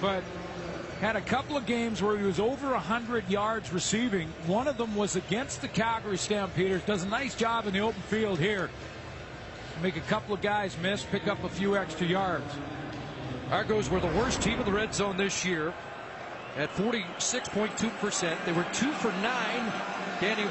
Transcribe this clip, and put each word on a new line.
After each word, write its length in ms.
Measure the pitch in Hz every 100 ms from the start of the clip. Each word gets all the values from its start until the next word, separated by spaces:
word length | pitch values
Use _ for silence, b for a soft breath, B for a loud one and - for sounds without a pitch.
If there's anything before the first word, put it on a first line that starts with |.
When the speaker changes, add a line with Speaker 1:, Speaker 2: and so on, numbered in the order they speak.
Speaker 1:
but 240 | 196 190 180 - - - - - - -
had 160 | 208 214
a 40 |
couple 360 | - 247 285 285
of 100 | 208
games 360 | 233 233 214
where 140 | 202 208
he 80 |
was 160 | 202 170
over 320 | 220 277 277
a 80 | 240
hundred 480 | 156 233 233 240 185
yards 440 | 202 214 220 156
receiving. 540 | 180 - 214 247 196 160 - 160
One 220 | 202 277
of 100 | 240
them 180 | 233 208
was 200 | 208 185
against 440 | - 208 269 -
the 80 | -
Calgary 480 | - 226 226 208 190
Stampeders. 680 | - 208 190 156 185 185
Does 200 | - 208
a 60 | 190
nice 260 | 226 269
job 320 | - 226 226 208
in 80 |
the 60 | 190
open 200 | 220 196
field 360 | 151 214 220 175
here. 320 | 185 208 147 - - - - - - - - - - 156
Make 140 | 180 160
a 40 |
couple 340 | - 214 214
of 80 | 196
guys 340 | 208 208 196 160
miss, 220 | 180 208
pick 220 | - 202 202
up 160 | 196
a 60 | 180
few 260 | - 196
extra 320 | 202 185 - 175
yards. 380 | 190 190 156 127 143 - - - - - - - - -
Speaker 2:
Argos 380 | 175 214 214 -
were 100 | 185
the 100 | 175
worst 340 | 165 247 -
team 160 | 196 233
in 80 | 220
the 60 |
red 220 | 202 220
zone 220 | - 202 185
this 260 | 196 -
year 300 | 185 165 156 - - - - - - - - 127
at 100 | 147
forty-six 760 | - 214 233 175 - - 247 -
point 260 | 196 214 -
two 100 | 220 -
percent. 380 | 208 - 170 165
They 80 | 185
were 140 | 165 170
two 180 | - 262
for 180 | - 226 185
nine. 500 | 220 254 220 233 226 - - - - -
Danny 240 | 196 214 202